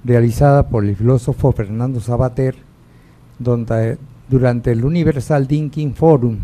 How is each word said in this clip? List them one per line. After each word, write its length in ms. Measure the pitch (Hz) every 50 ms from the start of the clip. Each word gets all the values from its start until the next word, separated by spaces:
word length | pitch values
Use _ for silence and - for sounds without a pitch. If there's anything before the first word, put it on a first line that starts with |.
| -
realizada 640 | 120 120 117 117 120 113 - 143 143 139 143 139 -
por 160 | 131 110 101
el 100 | 101 101
filósofo 560 | 95 110 120 131 123 - 147 127 - - 135
Fernando 480 | 117 - 110 95 107 113 120 131 131 120
Savater, 560 | 107 120 120 120 131 127 120 131 131 131 127 - - _ _ _ - _ - - - _ - - - - - -
donde, 580 | 117 120 120 120 117 110 113 113 113 113 - - - - - - - -
durante 400 | 131 131 123 123 120 120 120 127
el 140 | 117 113 120
Universal 640 | 143 165 175 160 156 151 139 113 - 156 143 135 131
Thinking 460 | 147 151 151 143 - 151 151 139 117
Forum 420 | - 160 165 156 131 120 120 110 101